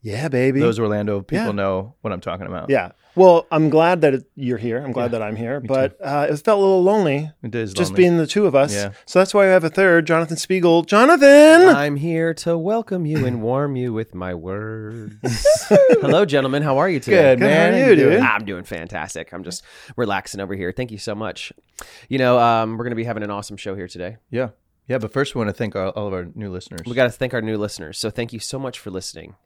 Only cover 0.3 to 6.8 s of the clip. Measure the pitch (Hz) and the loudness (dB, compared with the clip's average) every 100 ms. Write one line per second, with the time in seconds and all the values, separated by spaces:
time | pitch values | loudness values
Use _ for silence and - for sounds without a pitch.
0.3 | 131 131 135 120 110 113 104 104 101 95 | 0 0 2 0 0 -2 -2 -2 -6 -4
1.3 | 165 220 101 98 95 104 - 110 92 98 | -4 -4 -4 -2 -4 -6 -10 -8 -8 -8
2.3 | 87 92 90 - 135 90 _ _ - 185 | -10 -10 -10 -2 -2 -2 _ _ 4 6
3.3 | 170 - 156 156 151 165 180 151 135 127 | 6 2 0 2 2 2 2 2 0 -6
4.3 | - 131 120 117 117 143 123 120 117 107 | -10 -6 -6 -4 -6 -6 -6 -4 -4 -6
5.3 | 107 117 143 120 135 135 - 175 143 151 | -8 -8 -8 -4 -2 -2 -4 -6 -2 -2
6.3 | 147 - 208 196 190 | -2 0 2 4 4